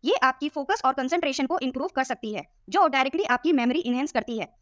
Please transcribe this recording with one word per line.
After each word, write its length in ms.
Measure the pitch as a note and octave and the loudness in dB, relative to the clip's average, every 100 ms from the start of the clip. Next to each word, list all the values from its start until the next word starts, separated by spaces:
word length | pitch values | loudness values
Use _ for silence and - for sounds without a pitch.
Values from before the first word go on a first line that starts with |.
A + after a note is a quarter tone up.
ये 100 | C#4 B4 | 0 2
आपकी 260 | C4 C4 D4 | 2 0 -6
फोकस 340 | D4+ C#4 F#4+ | -6 -2 0
और 80 | B3+ | 0
कंसंट्रेशन 540 | C4 C4 F4 D#4+ C4+ C4+ | 0 0 0 0 -2 -2
को 120 | F4 | 0
इम्प्रूव 320 | C4+ B3+ D4+ - | -2 -2 -4 -2
कर 80 | |
सकती 280 | C4 B3 A3 | -2 -4 -6
है, 80 | G#3 D3 _ - | -8 -10 _ -4
जो 180 | D#4 F4 | 2 4
डायरेक्टली 360 | C4+ C4 D4 | 4 0 0
आपकी 280 | G4+ B3 D#4 | 0 0 2
मेमोरी 300 | D4+ A#3+ D4+ - | 2 2 0 0
एनहांस 260 | B3 D4 | -2 -2
करती 260 | B3 - A3+ | -4 -4 -6
है। 100 | F#3 _ | -8 _